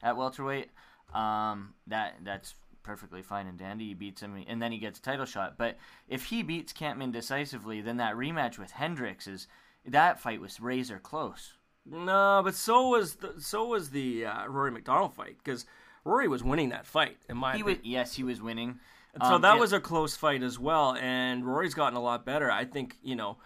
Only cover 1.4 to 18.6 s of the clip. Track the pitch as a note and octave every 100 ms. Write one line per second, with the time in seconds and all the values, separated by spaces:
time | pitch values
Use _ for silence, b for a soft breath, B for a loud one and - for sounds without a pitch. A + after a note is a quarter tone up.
1.4 | G#2+ G#2 G2+ - - A2 G#2 - F#2+ G2
2.4 | - - - - - G2+ G#2 F2+ F#2+ G2+
3.4 | F#2+ F2+ F#2+ G#2+ A2 F#2 G2+ F#2+ G#2 G2
4.4 | - A2+ A#2 A2+ A2 - C3 C3+ B2+ G#2
5.4 | F#2+ - A#2 - B B B C3 - A3+
6.4 | D#3+ E3 - - D3+ C3+ C3 A#2 A2+ C#3
7.4 | C#3+ C3 G#2 G#2+ G#2+ A#2+ A2+ A2 C#3 E3
8.4 | B2 A2+ F2+ - D#3 D#3 A#2 F#2 G2 F#2+
9.4 | - b b b - C#3 F3 - B2 A2
10.4 | F#2+ - A#2 B2+ B2 F#2+ - D#3 A#2 -
11.4 | - - _ _ - D#3+ F3+ G3 G3 G3
12.4 | F#3 D3 - A#3+ B3+ A#3+ F3 - F#3 D#3
13.4 | - G#3 A#3 A3 D3 C#3 C3 A2+ A2 G#2+
14.4 | G2+ C3+ C#3 A#2 - C#3+ F3+ - - -
15.4 | - A#2+ - B B B D3+ A#3+ A3+ B2+
16.4 | A#2 G#3 C3+ A2 - D#3 C#3+ - - A#2+
17.4 | C3 B2+ G#2 A2 A#2 B2+ B2 - B2+ A2
18.4 | A2+ A2+